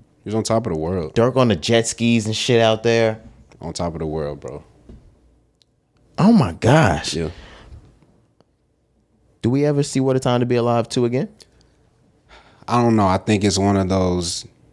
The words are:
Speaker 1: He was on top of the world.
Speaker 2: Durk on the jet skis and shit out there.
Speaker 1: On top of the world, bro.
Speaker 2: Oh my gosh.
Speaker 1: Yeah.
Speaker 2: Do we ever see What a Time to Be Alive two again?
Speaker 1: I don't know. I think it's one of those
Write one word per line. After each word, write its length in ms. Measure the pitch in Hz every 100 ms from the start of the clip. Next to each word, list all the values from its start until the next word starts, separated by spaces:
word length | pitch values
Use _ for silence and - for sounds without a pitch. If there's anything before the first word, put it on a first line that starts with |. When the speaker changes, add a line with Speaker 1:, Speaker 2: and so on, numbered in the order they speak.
| _ _
Speaker 1:
He 60 | -
was 60 | 110
on 80 |
top 200 | 101 113 113
of 60 |
the 60 | 80
world. 360 | 80 92 78 113
Speaker 2:
Durk 200 | 120 131
on 120 | 123
the 80 | 90
jet 300 | - 117 113
skis 360 | - 117 117
and 100 | 107 107
shit 260 | - 117
out 220 | 113 107
there. 360 | 117 117 113 110 - - - -
Speaker 1:
On 120 | 85
top 200 | 85 87
of 40 | 80
the 80 | 80
world, 320 | 78 73 71
bro. 220 | 65 73 - _ - - - _ _ _ _ _ _ _ _ _ _ -
Speaker 2:
Oh 140 | 185
my 200 | 226 101
gosh. 600 | 82 110 156 117 76 -
Speaker 1:
Yeah. 160 | 82 82 - - - - - - _ _ _ _ _ _ _ _ _ _ _ _ _ _ _
Speaker 2:
Do 80 | 113
we 140 | 135
ever 180 | 147 143
see 180 | 143 135
What 160 | 135 131
a 40 |
Time 200 | 131 123
to 60 | 123
Be 100 | 120
Alive 320 | 117 117 113
two 160 | 127
again? 240 | 120 127 208 - - _ _ _ _ _ _ _ _ - _ _ -
Speaker 1:
I 120 | 120
don't 140 | 120 110
know. 100 | 95
I 120 | 95
think 260 | - 104
it's 140 | 101 95
one 180 | 101 98
of 120 | 92
those 580 | 95 90 90 85 - - _ _